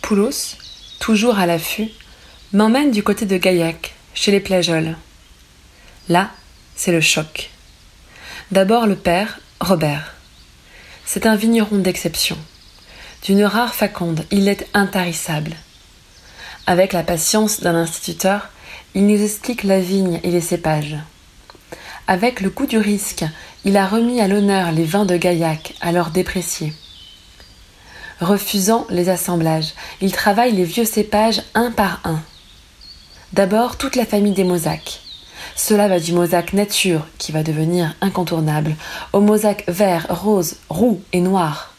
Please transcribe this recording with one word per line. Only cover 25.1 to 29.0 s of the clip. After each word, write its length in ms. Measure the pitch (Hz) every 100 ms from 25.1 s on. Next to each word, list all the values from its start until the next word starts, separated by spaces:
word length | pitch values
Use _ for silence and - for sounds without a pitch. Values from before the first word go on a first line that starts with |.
| 180
Gaillac, 580 | 180 175 165 156 - -
alors 280 | 175 170 165
dépréciés. 640 | 170 180 185 170 - 156 156 - - - - - - - - - - - - - -
Refusant 640 | 175 202 - 202 190 226 -
les 180 | 175